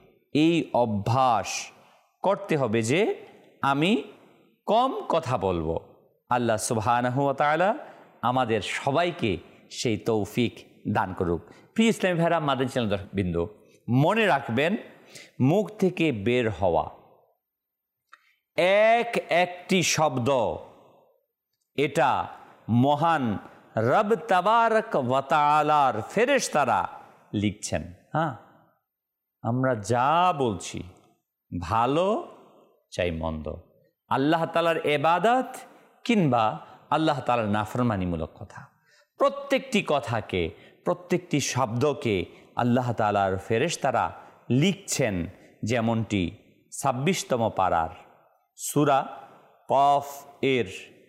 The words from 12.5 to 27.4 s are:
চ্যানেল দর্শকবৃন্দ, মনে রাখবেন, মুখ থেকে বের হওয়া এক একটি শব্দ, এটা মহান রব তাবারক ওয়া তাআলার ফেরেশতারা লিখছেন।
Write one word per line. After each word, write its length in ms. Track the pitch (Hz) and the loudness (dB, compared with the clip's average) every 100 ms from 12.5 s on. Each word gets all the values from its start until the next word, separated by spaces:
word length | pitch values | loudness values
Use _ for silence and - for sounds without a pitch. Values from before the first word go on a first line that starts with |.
| 131 131 | -2 -2
চ্যানেল 200 | 131 110 | -2 -2
দর্শকবৃন্দ, 560 | 98 92 95 90 82 85 - _ _ - | -4 -4 -4 -2 -2 -4 -8 _ _ -2
মনে 360 | 123 156 220 208 | 2 2 2 2
রাখবেন, 520 | 139 - 113 160 214 - - - - - - | 0 0 0 0 -2 -6 -20 -20 -20 -16 -2
মুখ 320 | 127 190 175 - | 2 2 0 -2
থেকে 320 | 185 180 165 | -2 0 -2
বের 380 | 113 98 123 110 | -2 0 0 0
হওয়া 480 | 98 95 80 76 - - _ _ _ _ _ _ _ _ _ _ - _ _ _ - | 0 0 0 -2 -8 -20 _ _ _ _ _ _ _ _ _ _ -20 _ _ _ 0
এক 640 | 180 202 220 233 233 180 - | 4 6 6 6 4 -2 0
একটি 540 | 165 180 - - 190 | 2 2 -2 0 2
শব্দ, 480 | 156 - 156 131 120 131 98 - - - - _ _ _ _ _ _ _ _ - | 4 2 2 2 2 2 2 -2 -10 -20 -20 _ _ _ _ _ _ _ _ -4
এটা 520 | 143 160 143 101 87 - - - - | -2 2 2 2 -2 -10 -20 -14 0
মহান 680 | 117 135 143 165 156 120 95 - - - 113 | 2 4 2 2 2 0 -4 -10 -20 -8 -2
রব 380 | 113 180 208 226 | 2 2 2 -2
তাবারক 800 | - 185 185 233 226 220 214 156 | 0 0 4 4 4 2 0 -2
ওয়া 260 | 123 135 | 0 0
তাআলার 800 | - 156 147 151 151 151 135 107 | 2 2 4 4 4 4 4 0
ফেরেশতারা 840 | 110 196 240 262 - 151 127 98 85 - - - _ | -4 0 2 2 0 0 2 0 -2 -8 -20 -20 _
লিখছেন। 600 | 104 | -2